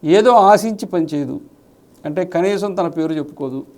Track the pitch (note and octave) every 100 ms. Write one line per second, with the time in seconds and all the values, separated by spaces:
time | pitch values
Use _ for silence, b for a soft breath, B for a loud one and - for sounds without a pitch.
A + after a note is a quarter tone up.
0 | D3+ F#3 A3+ A#3+ G3 G#3 A3+ G#3 G3+ F3+
1 | D#3+ D3+ C3 C3+ - _ _ _ _ _
2 | D3+ D3+ F3+ A3 G3 G3+ G3+ F3+ F3 D3+
3 | D#3+ D#3 D3+ - C3+ C3 -